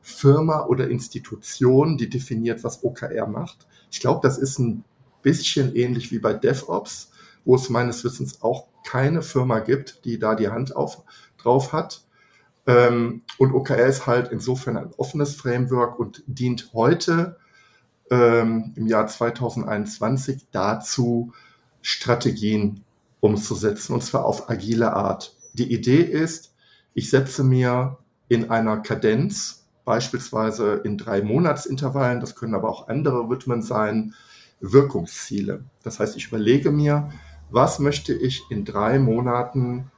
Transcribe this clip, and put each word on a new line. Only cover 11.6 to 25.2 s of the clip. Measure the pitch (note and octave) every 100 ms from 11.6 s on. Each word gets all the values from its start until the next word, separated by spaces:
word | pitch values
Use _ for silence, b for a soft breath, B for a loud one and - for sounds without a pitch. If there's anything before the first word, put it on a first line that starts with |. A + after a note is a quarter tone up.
| C3
hat. | D#3 E3+ - _ b b b b _ -
Ähm, | B2 B2 A#2+ A#2 A#2+ - -
und | C3
O | C3
K | C3+
R | B2+ B2
ist | C3+ -
halt | B2 B2
insofern | A2 G#2+ B2+ - A2+
ein | - -
offenes | C3 D3+ C#3+ -
Framework | C3 B2 B2+ B2+ A#2+ -
und | A2 - -
dient | C3 B2+ A#2+ -
heute, | A2+ A#2 E3+ - E3 F3 E3+ b b b b b _ _
ähm, | B2 A#2+ A#2 A2+ A2+ G#2+
im | - A2
Jahr | A2 G#2+
zweitausendeinundzwanzig | - A#2 A#2 A#2+ A#2 G#2+ G#2+ G#2 - G#2+ C3+ C3+ C3+ _
dazu, | G2+ G2 A2+ - - A#2+ A#2+ A#2 B B B B _
Strategien | - - - A#2+ - G2 G#2 G#2+ G#2 G2 - _ _ _
umzusetzen, | G#2+ G#2 - G2 G#2 G2+ -
und | -
zwar | - B2+ -
auf | - -
agile | A2 G2 A2+ A2+
Art. | - G2+ F#2+